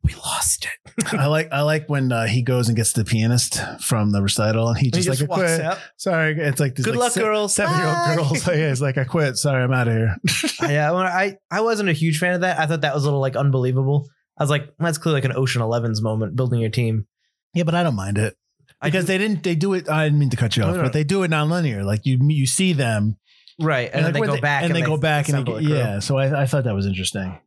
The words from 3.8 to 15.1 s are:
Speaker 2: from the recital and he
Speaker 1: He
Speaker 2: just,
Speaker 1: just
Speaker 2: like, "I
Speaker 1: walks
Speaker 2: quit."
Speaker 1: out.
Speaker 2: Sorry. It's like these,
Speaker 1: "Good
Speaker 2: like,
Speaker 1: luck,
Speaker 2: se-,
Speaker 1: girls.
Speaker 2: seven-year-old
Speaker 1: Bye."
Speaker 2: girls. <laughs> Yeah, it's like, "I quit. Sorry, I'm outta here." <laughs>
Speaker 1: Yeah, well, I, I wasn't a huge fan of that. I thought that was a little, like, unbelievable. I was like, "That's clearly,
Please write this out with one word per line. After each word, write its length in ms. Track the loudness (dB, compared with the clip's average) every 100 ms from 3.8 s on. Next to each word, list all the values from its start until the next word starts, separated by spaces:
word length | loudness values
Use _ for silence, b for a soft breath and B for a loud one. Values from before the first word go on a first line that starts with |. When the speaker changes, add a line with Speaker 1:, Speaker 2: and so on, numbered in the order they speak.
Speaker 2:
from 300 | -2 0 2
the 80 | 2
recital 480 | 0 0 0 2 0
and 80 | 0
he 100 | 0
Speaker 1:
He 40 |
Speaker 2:
just, 160 | 0 0
Speaker 1:
just 120 | 0
Speaker 2:
like, 80 | 0
"I 20 | 0
Speaker 1:
walks 140 | 0 0
Speaker 2:
quit." 40 |
Speaker 1:
out. 160 | -2 -4 -10 _
Speaker 2:
Sorry. 420 | -2 0 0 0
It's 220 | -2 0
like 140 | -2
these, 100 | 0
Speaker 1:
"Good 120 | -2 0
Speaker 2:
like, 80 |
Speaker 1:
luck, 80 | 0
Speaker 2:
se-, 80 | 0
Speaker 1:
girls. 320 | 0 0 0
Speaker 2:
seven-year-old 400 | 0 0 0 0 0
Speaker 1:
Bye." 180 | 0 0
Speaker 2:
girls. 300 | 0 0 0
<laughs> 0 |
Yeah, 220 | 0 0
it's 120 | 0
like, 160 | 0 -2
"I 60 |
quit. 340 | 0 0 0 0
Sorry, 260 | 0 2
I'm 80 | 2
outta 200 | 2 2
here." 240 | 2 0 0
<laughs> 480 | -2 -2 -4 -2 0
Speaker 1:
Yeah, 200 | 2 2
well, 80 | 0
I, 340 | 0 0 -2 -4 _
I 120 | -2
wasn't 260 | 0 0 0
a 40 |
huge 240 | 0 0 0
fan 160 | 0
of 80 | 0
that. 160 | 0 0
I 80 | 0
thought 160 | 0
that 120 | 0
was 100 | 0
a 20 | 0
little, 140 | 0
like, 140 | 0 0
unbelievable. 720 | 0 2 2 0 2 0 -2 B B -4
I 40 |
was 80 | 0
like, 180 | 0 -2 _
"That's 200 | -2 0
clearly, 240 | 0